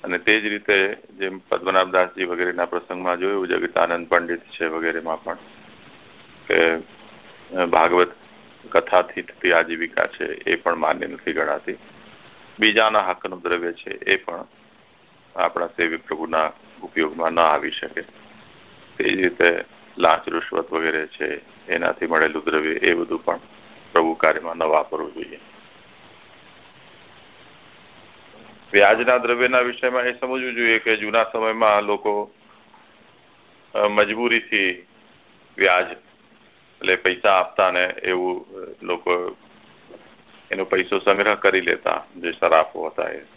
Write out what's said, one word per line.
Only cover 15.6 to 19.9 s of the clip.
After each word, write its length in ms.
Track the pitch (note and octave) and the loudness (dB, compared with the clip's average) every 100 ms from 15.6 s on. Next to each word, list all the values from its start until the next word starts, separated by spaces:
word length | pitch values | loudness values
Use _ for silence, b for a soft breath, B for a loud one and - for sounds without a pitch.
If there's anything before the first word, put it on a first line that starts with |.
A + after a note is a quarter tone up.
| E2+ | -6
સેવી 300 | - E2+ E2 | -2 -2 -2
પ્રભુના 540 | - D#2 D#2+ D#2+ D#2 - - - | -8 -8 -2 0 -2 -4 -20 -20
ઉપયોગમાં 480 | F2 - D#2 D#2+ E2 | -10 -2 -2 0 -2
ન 80 | E2+ | 4
આવી 320 | E2 D2+ C#2+ | 4 2 -2
શકે. 300 | - D2 - - - - - - - - - - - | -8 -10 -10 -12 -20 -20 -20 -20 -20 -20 -20 -20 -4
તે 60 | |
જ 180 | - F#2+ | -2 2
રીતે 420 | F#2 - F2 E2+ - - - | 0 2 2 2 -6 -18 -20